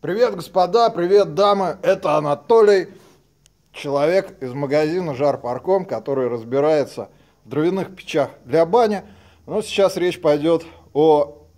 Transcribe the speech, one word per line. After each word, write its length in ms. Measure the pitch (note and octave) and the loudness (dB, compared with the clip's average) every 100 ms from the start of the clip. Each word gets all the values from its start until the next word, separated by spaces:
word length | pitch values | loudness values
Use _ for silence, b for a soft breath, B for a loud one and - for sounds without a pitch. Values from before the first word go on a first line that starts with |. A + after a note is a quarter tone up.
Привет, 340 | D3+ G3 A#3+ | -6 -2 -2
господа, 540 | F#3+ D#3+ F#3+ F3+ G#3+ A#3 | -2 -6 -2 2 2 2
привет, 460 | E3+ F3 G3+ F3+ | 0 2 4 2
дамы. 420 | D3+ G3+ G3+ F#3 - | 2 2 2 -2 -2
Это 340 | F3+ F#3+ E3+ D3+ | -2 0 0 0
Анатолий, 720 | D3 C#3+ - A3+ G#3 G3 E3+ B B B _ _ _ _ _ | 0 -4 2 4 6 4 0 B B B _ _ _ _ _
человек 720 | - D3 C#3+ D3+ F#3 F#3+ - | -12 -6 0 2 0 -2 -12
из 120 | B2+ | -12
магазина 600 | B2+ C#3+ D3 D#3 F3 F3 | -8 -2 0 0 -2 -6
"Жар 240 | B2+ C#3+ B2+ | -2 -2 -2
Парком", 460 | A#2+ B2 D3+ F#3+ | -6 -6 0 -2
который 440 | F#3 A2+ G#2+ C3+ B2 | -2 -8 -4 -2 -2
разбирается 840 | A#2+ A2+ C3+ D3 D#3 B2+ - G2+ b b b | -4 -4 0 2 0 -2 -8 -14 b b b
в 60 | A2 | -8
дровяных 440 | B2+ E3 F#3+ F#3 | -2 -2 -2 -8
печах 360 | - - D#3 B2+ - B2 | -12 -6 -2 -2 -6 -4
для 180 | D3 | 0
бани. 380 | E3 A3+ A3+ G3+ b b b b | 2 2 2 -2 b b b b
Но 160 | - F3+ | -10 -8
сейчас 380 | G#3+ - F#3+ F3 | -6 0 0 0
речь 200 | F3+ - | -4 -2
пойдёт 460 | D#3 D3 D#3 E3 E3 B _ | 0 0 2 -2 -4 B _
о 520 | C#3 D#3 D3+ C#3+ - _ | 0 4 4 0 -8 _